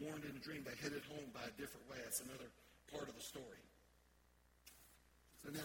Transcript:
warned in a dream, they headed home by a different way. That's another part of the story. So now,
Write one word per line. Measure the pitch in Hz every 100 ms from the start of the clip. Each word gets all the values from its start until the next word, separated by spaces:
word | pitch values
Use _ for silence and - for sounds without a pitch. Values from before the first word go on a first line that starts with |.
warned | 147 156
in | 147 139
a |
dream, | 151 151
they | 127 120
headed | 143 143
home | - 151 139
by | 120
a | 117 110
different | 139 - 135
way. | 131
That's | 113 -
another | 127 131 123 - - - -
part | 147 135
of | 113
the |
story. | - 143 120 - - - - - - - - - - - - - - - - - - -
So | 143
now, | 151